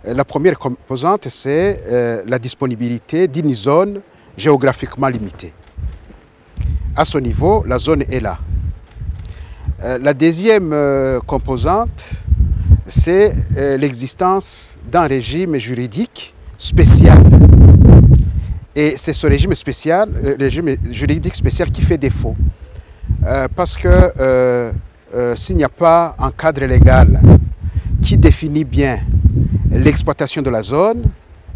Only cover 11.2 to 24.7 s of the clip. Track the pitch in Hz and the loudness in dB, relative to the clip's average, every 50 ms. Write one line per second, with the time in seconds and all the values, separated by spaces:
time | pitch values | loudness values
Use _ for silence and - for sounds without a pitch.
11.2 | - - 147 131 - 135 131 120 113 156 180 214 233 226 - - - - - - | -6 -6 -6 -6 -6 -6 -6 -4 -2 -2 -2 -2 -4 -6 -8 -12 -14 -14 -14 -12
12.2 | - - - - - - - - - - - - - - - - - 165 175 190 | -4 -4 0 0 0 -2 -2 -4 2 2 2 2 2 -4 -2 -2 0 0 2 2
13.2 | 208 208 - - - - - 135 139 139 139 131 143 143 127 117 131 131 - - | 2 2 0 -4 -4 -4 -4 -4 -2 -2 -2 -2 -2 -4 -4 -8 -12 -12 -6 -4
14.2 | 185 180 190 196 - - - - - - - - - - - 175 165 143 135 131 | -2 -2 -2 -2 -6 -10 -18 -18 -18 -20 -20 -20 -14 -4 -2 -2 0 0 -2 -4
15.2 | 117 - 135 165 190 175 156 131 104 113 123 117 127 120 104 151 233 - _ - | -4 -6 -6 -6 -4 -4 -4 -6 -6 -6 -8 -8 -8 -8 -6 -8 -8 -8 _ -20
16.2 | - - _ - - - - - - - - - - - - - - - - - | -20 -20 _ -20 -20 -20 -18 -12 -8 -2 2 4 6 6 6 8 8 8 8 10
17.2 | - - - - - - - - - - - - - - - - - - - - | 10 10 8 8 8 8 10 10 10 10 10 8 8 8 8 8 8 8 6 4
18.2 | - - - - - - - - - _ _ 147 151 151 131 - - - 143 - | 2 0 -4 -6 -8 -8 -10 -12 -12 _ _ 0 0 0 0 -2 -6 -6 -6 -2
19.2 | - 151 139 143 160 196 151 - - 143 123 - - 151 165 185 214 214 - - | 0 0 2 2 2 -2 -2 -4 -6 -10 -10 -6 -4 -2 0 0 -2 -2 -4 -6
20.2 | - 139 139 127 139 135 117 151 175 151 135 - - 120 120 110 143 147 151 165 | -4 -4 -2 -2 -2 -2 -2 -2 -4 -4 -4 -4 -6 -8 -6 -6 -2 -2 -2 -2
21.2 | 156 185 - - - - - - 175 - - - - - 175 156 135 131 - - | -4 -6 -6 -4 -4 -4 -2 -4 -4 -4 -2 -2 0 0 0 -2 -2 -4 -4 -4
22.2 | - 117 101 - - - - _ - - - - - _ - _ - - - - | -6 -6 -4 -2 -4 -4 -4 _ -20 -20 -20 -20 -20 _ -20 _ -8 -6 -4 -4
23.2 | - 104 127 135 131 127 - - 180 165 - - - 185 185 180 185 175 - - | -2 -2 -2 -4 -4 -6 -4 -6 -6 -6 -6 -4 2 2 4 4 4 2 0 -2
24.2 | 131 131 127 127 127 127 123 123 120 113 | -2 0 0 0 0 0 -2 -4 -4 -6